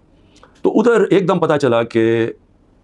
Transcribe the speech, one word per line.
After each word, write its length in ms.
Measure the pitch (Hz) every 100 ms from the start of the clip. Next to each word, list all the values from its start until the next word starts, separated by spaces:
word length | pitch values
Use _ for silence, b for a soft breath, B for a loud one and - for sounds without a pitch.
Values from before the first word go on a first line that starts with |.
| _ _ b b b b
तो 60 | -
उधर 380 | - 226 226 196
एकदम 260 | 170 180 185
पता 180 | 165 151
चला 260 | 135 117
कि 520 | 117 117 113 117 113 - _ _ _ _